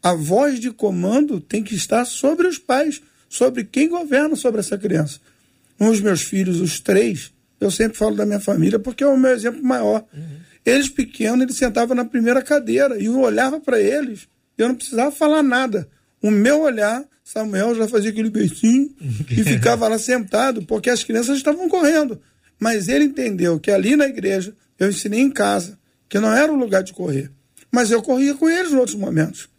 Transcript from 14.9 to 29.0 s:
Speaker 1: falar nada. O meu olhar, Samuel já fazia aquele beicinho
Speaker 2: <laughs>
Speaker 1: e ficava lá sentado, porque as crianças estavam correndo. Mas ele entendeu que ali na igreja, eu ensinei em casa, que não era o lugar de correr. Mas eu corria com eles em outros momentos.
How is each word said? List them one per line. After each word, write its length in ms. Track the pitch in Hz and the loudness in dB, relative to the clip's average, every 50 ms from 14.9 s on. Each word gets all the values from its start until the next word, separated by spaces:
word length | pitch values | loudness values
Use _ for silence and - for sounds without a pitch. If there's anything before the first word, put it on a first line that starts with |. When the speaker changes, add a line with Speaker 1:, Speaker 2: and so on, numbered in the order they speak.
| 262 226 247 294 | -2 -2 -2 -2
Speaker 1:
falar 300 | 294 - 320 294 302 311 302 | 0 0 2 2 2 2 2
nada. 460 | 269 240 247 262 262 208 208 156 - _ _ _ _ _ _ | 2 2 0 0 0 -2 -4 -6 -6 _ _ _ _ _ _
O 80 | - 214 | 0 2
meu 320 | 214 202 208 247 285 302 | 4 4 4 4 4 4
olhar, 420 | 320 294 247 220 208 208 226 254 294 _ _ _ _ | 2 0 0 0 0 -2 -2 -4 -8 _ _ _ _
Samuel 520 | - - 226 220 214 202 190 202 233 240 | -12 -8 -6 -6 -4 -2 -2 0 0 0
já 120 | 226 220 214 | 0 -2 0
fazia 220 | 247 220 202 226 | 0 0 0 0
aquele 180 | 208 214 220 226 | -2 -2 -2 -2
beicinho 640 | 214 220 214 180 - - - 220 233 262 277 294 - _ 165 139 | 0 0 0 0 0 0 2 2 4 4 2 0 -4 _ -8 -6
Speaker 2:
<laughs> 160 | 117 104 151 - | -6 -6 -4 -2
Speaker 1:
e 140 | 123 - 220 | 0 0 2
ficava 440 | - - - 113 233 233 226 226 220 | 2 2 2 2 2 2 2 2 0
lá 100 | 220 220 | 0 -2
sentado, 680 | 220 - 247 254 220 185 - 214 247 269 254 226 185 | 0 0 -2 -2 -2 -2 0 0 0 0 0 -4 -4
porque 260 | - 220 214 - 247 | -4 -4 -2 0 0
as 140 | 247 233 - | -2 -2 -2
crianças 340 | - 226 226 240 226 277 277 | -2 -2 -2 0 0 -2 -2
estavam 300 | 269 302 294 339 370 339 | 0 -2 -2 0 0 0
correndo. 500 | 339 370 339 294 320 311 302 262 220 - _ _ _ _ _ _ _ _ | 0 2 2 4 4 2 0 0 -4 -10 _ _ _ _ _ _ _ _
Mas 280 | 214 226 233 214 190 175 | -2 0 0 0 -2 0
ele 160 | 254 277 302 | 2 2 2
entendeu 540 | 285 277 - 262 233 202 180 180 175 165 160 | 2 2 -2 -4 -4 -2 0 0 0 0 0
que 120 | 156 - | 0 0
ali 240 | 202 196 185 214 277 | 2 2 4 4 4
na 100 | 294 294 277 | 4 2 2
igreja, 460 | 269 - 185 190 196 190 185 196 214 _ _ _ _ _ | 0 -2 -2 -2 -2 -2 -4 -6 -12 _ _ _ _ _
eu 120 | 185 202 | -2 0
ensinei 320 | 202 - - 208 208 226 | 0 -2 -4 -4 0 2
em 80 | 262 277 | 2 2
casa, 460 | 269 - 208 202 202 196 170 185 208 _ _ _ _ _ _ _ | 2 0 0 0 0 -2 -2 -6 -14 _ _ _ _ _ _ _
que 100 | - 196 | -2 0
não 140 | 214 220 220 | 0 2 4
era 180 | 247 294 311 | 4 4 2
o 60 | 311 277 | 2 0
lugar 260 | 254 220 196 190 190 | 0 0 0 0 -2
de 80 | 190 - | -2 -10
correr. 380 | - 180 170 139 135 139 - - _ _ _ _ - _ _ | -8 -6 -4 -4 -4 -4 -6 -14 _ _ _ _ -20 _ _
Mas 180 | - 247 247 208 | 0 0 2 2
eu 100 | 233 233 | 2 0
corria 320 | 214 - 262 254 277 277 285 | 0 0 0 2 2 0 0
com 140 | 277 320 320 | 0 0 0
eles 220 | 330 349 370 349 | 2 0 0 0
em 40 | 294 262 | 2 0
outros 180 | 247 - 214 | 0 0 -2
momentos. 500 | 208 | -6